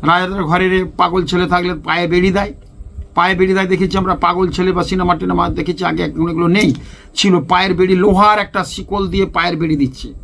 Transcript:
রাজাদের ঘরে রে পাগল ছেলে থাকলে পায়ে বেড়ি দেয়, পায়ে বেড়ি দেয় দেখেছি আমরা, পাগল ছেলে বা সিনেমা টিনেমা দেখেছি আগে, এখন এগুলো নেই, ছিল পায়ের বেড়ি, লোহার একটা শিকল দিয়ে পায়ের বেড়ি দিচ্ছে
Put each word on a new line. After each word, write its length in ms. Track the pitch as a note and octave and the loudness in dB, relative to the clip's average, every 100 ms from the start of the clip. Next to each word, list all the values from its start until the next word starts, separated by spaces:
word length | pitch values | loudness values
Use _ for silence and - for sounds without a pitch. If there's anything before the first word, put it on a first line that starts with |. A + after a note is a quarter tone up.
রাজাদের 400 | D3 F3 F#3 G3 | 2 2 0 -2
ঘরে 260 | D#3+ F3 F#3 | 0 2 2
রে 140 | F#3 F#3 - | 0 -2 -2
পাগল 280 | F3+ F3+ D#3+ | 0 0 0
ছেলে 220 | F3+ F3+ | 0 0
থাকলে 260 | F3 F3 | 0 0
পায়ে 340 | E3+ D#3+ E3 F3 | -6 -4 -2 2
বেড়ি 240 | F3 F#3 | 2 2
দেয়, 220 | F#3+ G3+ - - - - - - - | 0 -4 -8 -20 -20 -18 -16 -8 -2
পায়ে 200 | F3 F#3 | 0 2
বেড়ি 180 | F#3 | 2
দেয় 140 | F#3+ F#3+ | 2 0
দেখেছি 300 | F3+ F#3 G3 | 0 0 0
আমরা, 180 | F#3 F3 | -2 0
পাগল 340 | F3 F3 F#3 | 0 0 -2
ছেলে 220 | - F3+ | 0 0
বা 120 | F3+ | 0
সিনেমা 320 | D#3+ F#3 F3+ E3+ | -2 -2 0 0
টিনেমা 340 | F3+ F3+ F3 | 0 -2 -2
দেখেছি 360 | E3 D#3 F3 F3+ | -2 -4 -2 -2
আগে, 180 | D#3+ | -2
এখন 260 | E3+ D3 E3 | -4 -2 -4
এগুলো 180 | E3 E3+ | 0 2
নেই, 260 | F#3+ G#3+ B2 - - - - | 2 2 0 -6 -20 -14 -2
ছিল 280 | G3+ F3+ | 2 2
পায়ের 300 | C3 F3+ F#3+ | 2 0 2
বেড়ি, 220 | F3 F#3 F#3 | 0 2 4
লোহার 440 | G3+ F#3 G#3 G#3 | 4 6 4 4
একটা 240 | G3+ G3+ | 0 -4
শিকল 440 | F3+ - F#3 G3+ G3 | -4 -8 -8 -4 -2
দিয়ে 180 | - F#3 | 0 -2
পায়ের 320 | E3 F3 E3 | 0 -2 -2
বেড়ি 180 | D#3+ D3+ | -2 0
দিচ্ছে 380 | C3+ C3 A#2+ - | 0 -4 -16 -16